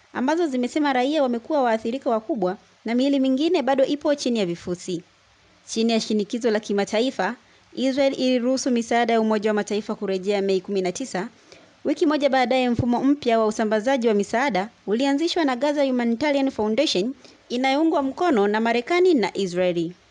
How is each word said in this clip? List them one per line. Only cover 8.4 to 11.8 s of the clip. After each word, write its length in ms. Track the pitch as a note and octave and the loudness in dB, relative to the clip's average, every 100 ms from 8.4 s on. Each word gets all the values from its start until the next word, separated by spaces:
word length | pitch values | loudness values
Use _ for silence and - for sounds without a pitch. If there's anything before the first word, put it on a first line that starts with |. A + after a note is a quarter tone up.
| A#3+ C4 C#4 | 0 0 0
misaada 420 | A#3+ A3+ A#3 A#3 | -2 0 0 2
ya 80 | A3+ | 2
Umoja 300 | A3 G#3+ G#3+ | 2 0 0
wa 40 | |
Mataifa 400 | G#3 G#3 G#3 A3 | -2 -2 -4 -4
kurejea 480 | G#3+ G3+ F#3+ F#3 G3+ | -8 -4 -4 -2 0
Mei 180 | G3 F#3+ | 2 0
kumi 220 | F#3 G3+ | 0 -4
na 100 | F3+ | -2
tisa. 360 | F3+ C4 F#3 A3 - - - - _ | -4 -6 -8 -8 -12 -20 -20 -20 _